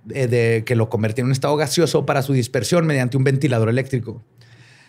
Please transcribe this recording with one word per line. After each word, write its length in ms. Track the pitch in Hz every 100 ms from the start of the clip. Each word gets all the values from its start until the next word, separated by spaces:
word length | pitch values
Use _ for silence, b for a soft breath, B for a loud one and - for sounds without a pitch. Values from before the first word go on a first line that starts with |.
| -
eh, 140 | 139 127
de, 360 | 120 117 113 113
que 100 | 120
lo 140 | 110
convertía 320 | 104 107 113
en 60 | 123
un 40 |
estado 240 | 135 143 147
gaseoso 500 | 147 - 165 156 139
para 160 | 139
su 120 | 139
dispersión 520 | 135 117 131 110 175 160
mediante 300 | 143 123 135
un 80 |
ventilador 460 | 135 135 143 117 110
eléctrico. 520 | 123 131 127 110 110 - _ b b b b